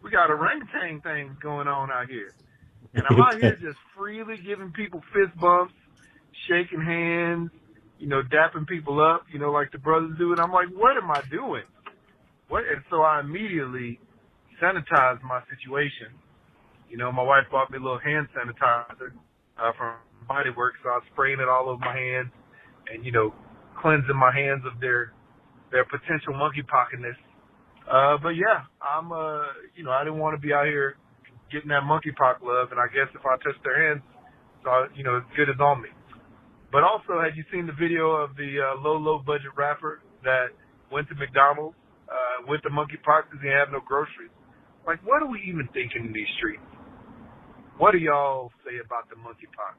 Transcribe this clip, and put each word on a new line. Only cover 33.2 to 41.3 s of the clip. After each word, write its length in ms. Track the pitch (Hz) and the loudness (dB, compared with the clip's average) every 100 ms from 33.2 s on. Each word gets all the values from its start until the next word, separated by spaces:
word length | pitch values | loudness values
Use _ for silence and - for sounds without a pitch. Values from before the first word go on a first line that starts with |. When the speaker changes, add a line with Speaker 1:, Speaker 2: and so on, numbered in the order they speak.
| 135 | -2
Speaker 1:
I 80 | 131 | 0
touch 160 | 147 139 | -2 -6
their 100 | 143 | -2
hands, 280 | 135 156 147 - - - _ _ _ | 2 2 0 -6 -20 -20 _ _ _
so 80 | 135 | 0
I, 160 | 127 135 | 2 2
you 80 | 139 | -4
know, 160 | 135 123 | -2 -2
it's 80 | 123 | -2
good 160 | - 147 | 0 0
as 80 | 131 | 4
on 240 | 143 139 | 4 2
me. 80 | 113 - - - - - - _ - | -2 -20 -20 -20 -20 -20 -20 _ 0
But 140 | 143 170 | 4 4
also, 320 | 214 - 175 | 2 -2 -2
had 160 | 160 | -2
you 80 | 156 156 | -4 -8
seen 160 | 185 170 | -6 -6
the 80 | |
video 400 | 143 170 165 160 | -2 0 2 2
of 220 | 156 143 139 | 2 -2 -6
the, 260 | 143 139 | -6 -2
uh, 160 | 135 135 | -2 -2
low, 160 | 147 | 0
low 240 | 156 156 156 | 0 0 -2
budget 320 | 135 147 139 143 | 0 -4 -4 -4
rapper 440 | 143 147 156 151 _ _ | -2 -2 -6 -10 _ _
that 320 | 131 131 123 - _ _ _ | 0 0 0 -8 _ _ _
went 160 | 139 151 | -6 -6
to 80 | 143 | -8
McDonald's, 560 | 139 | -2